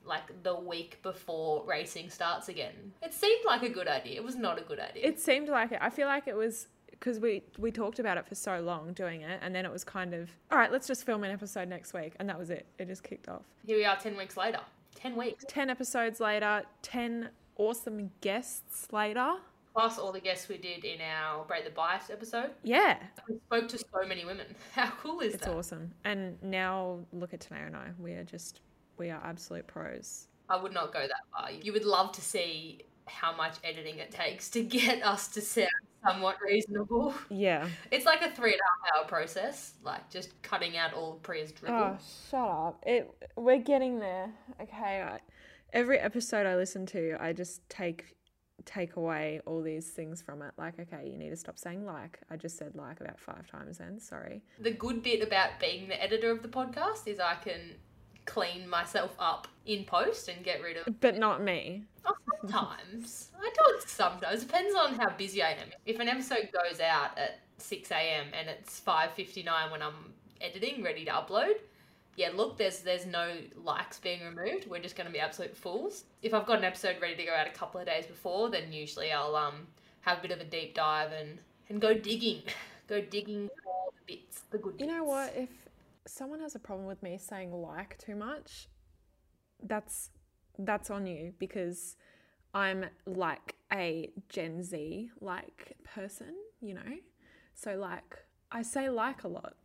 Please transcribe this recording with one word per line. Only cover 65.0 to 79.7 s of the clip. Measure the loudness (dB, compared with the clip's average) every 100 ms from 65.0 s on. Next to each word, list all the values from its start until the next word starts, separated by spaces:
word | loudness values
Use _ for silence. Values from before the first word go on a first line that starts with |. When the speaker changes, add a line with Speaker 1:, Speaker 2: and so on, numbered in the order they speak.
| 2
Speaker 1:
busy | 2 -2 2
I | 2
am. | 2 -8 -8
If | -4 0
an | 2
episode | 0 2 0 2
goes | 2 0 4
out | 4 6 2 0
at | -2 -4 -18 -16
six | -10 -10 -2
A |
M | 0 2 0 -2
and | -6 -6
it's | -8 -10 -4
five | 2 4 4
fifty-nine | 0 -8 -6 0 0 0
when | -2
I'm | -6 -6 -16 -20 -20 -10
editing, | -8 -4 -4 -2
ready | -2 -2
to | 0
upload, | 0 2 4 4 4 0 -20 -20 _ _ 0
yeah, | 0
look, | 2 0 2
there's, | 0 0
there's | -2 0 0
no | -2 -2 -4 -10 -8
likes | -2 -2 -2 -4
being | -4 -4
removed. | -6 -4 -2 -2 -4
We're | -8
just | -8 -6
gonna | -6
be | -2
absolute | -2 -2 -8 -6
fools. | -4 -2 -4 -6 -16 _
If | 2
I've | 2 4
got | 4
an |
episode | 4 2 -2 0
ready | -2 -2
to | 0
go |
out | 2 2
a |
couple | -2 -8 -4
of | 0
days | 0 -2
before, | -8 -2 2 2
then | 2 -2
usually | -6 -6 -4 0
I'll, | 2 2 2
um, | 2 -2 -16